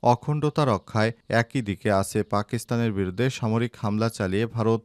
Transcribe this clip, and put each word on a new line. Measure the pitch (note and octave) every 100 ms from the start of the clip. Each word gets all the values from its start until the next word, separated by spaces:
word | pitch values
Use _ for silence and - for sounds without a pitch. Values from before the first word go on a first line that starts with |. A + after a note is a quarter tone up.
অখণ্ডতা | A#2+ A#2+ - D3+ D3 D3+ C#3
রক্ষায় | G2+ - A2 A2 A#2 - A2+
একই | A2+ C#3
দিকে | G#2 F#2+ A2
আছে। | G2 G2 A2 G2+
পাকিস্তানের | G#2 G#2 A#2+ - A#2+ A#2
বিরুদ্ধে | G2 F#2 F#2 B2+
সামরিক | - A#2 A2 A#2+ -
হামলা | G#2+ G#2 A2+
চালিয়ে | - F#2+ F#2+ A#2
ভারত | A2+ A2 A2+